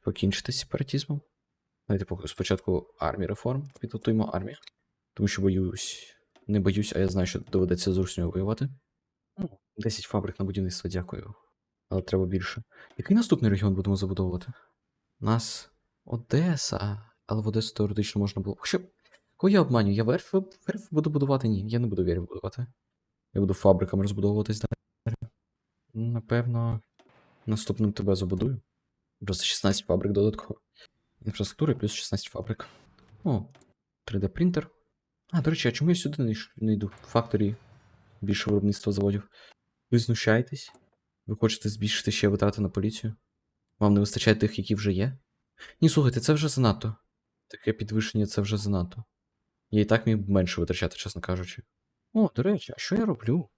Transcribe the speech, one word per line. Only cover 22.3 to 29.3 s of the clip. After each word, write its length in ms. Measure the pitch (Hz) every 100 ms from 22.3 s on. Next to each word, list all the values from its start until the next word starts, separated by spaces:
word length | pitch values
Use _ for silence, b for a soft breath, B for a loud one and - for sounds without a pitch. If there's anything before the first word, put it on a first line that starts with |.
| - 95 - 123 _ _ _ _ _ _
Я 60 | -
буду 140 | 98
фабриками 480 | 95 101 92 95 98
розбудовуватись 580 | 98 101 101 104 104 107
далі. 680 | - - _ _ - 110 113 _ _ _ _ _ _
Напевно, 840 | 110 117 117 110 120 120 117 117 113 _ _ _ _ _ _ -
наступним 460 | 107 - 101 107
тебе 240 | 101 101 92
забудую. 440 | 92 92 123 127 _ _ _ _ _ _
Просто 180 | 101